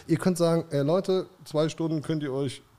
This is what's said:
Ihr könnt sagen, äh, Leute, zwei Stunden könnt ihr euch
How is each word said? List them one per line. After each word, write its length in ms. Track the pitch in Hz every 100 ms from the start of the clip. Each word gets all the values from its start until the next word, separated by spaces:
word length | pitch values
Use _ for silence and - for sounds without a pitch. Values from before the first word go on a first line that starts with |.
| -
Ihr 120 | 160
könnt 200 | 190 170
sagen, 260 | 170 165 -
äh, 120 | 143
Leute, 440 | 143 180 185 185 185 -
zwei 240 | - 151 156
Stunden 340 | - 160 156
könnt 200 | 131 160
ihr 100 | 147
euch 300 | 131 139 123 -